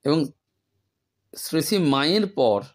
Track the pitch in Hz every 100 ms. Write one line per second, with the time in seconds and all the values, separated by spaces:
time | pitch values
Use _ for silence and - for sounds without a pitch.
0 | 139 156 139 - _ _ _ _ _ _
1 | _ _ _ - - 160 156 208 160 135
2 | 143 202 202 175 123 101 -